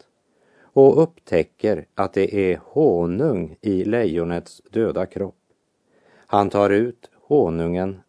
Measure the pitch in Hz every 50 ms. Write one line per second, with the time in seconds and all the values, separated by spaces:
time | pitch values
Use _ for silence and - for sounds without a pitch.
0 | _ _ _ _ _ _ _ _ _ _ _ _ _ _ - 139 135 135 - 143
1 | 165 165 _ _ _ - - 85 78 - _ - - 107 101 80 71 _ - -
2 | 98 92 - 98 98 92 104 101 95 92 87 78 - - - 143 156 135 92 85
3 | 87 85 90 104 143 160 120 90 87 78 82 - - 110 98 92 92 104 110 120
4 | 113 90 78 85 85 85 87 85 85 - - - _ _ - 113 113 95 - 87
5 | 92 92 - 92 98 92 - _ _ _ _ _ _ _ _ _ _ _ _ _
6 | _ _ _ _ _ - - 101 101 98 - 101 101 98 98 104 117 123 120 _
7 | _ - _ _ _ - 151 147 110 82 80 82 82 85 87 90 92 98 98 92
8 | _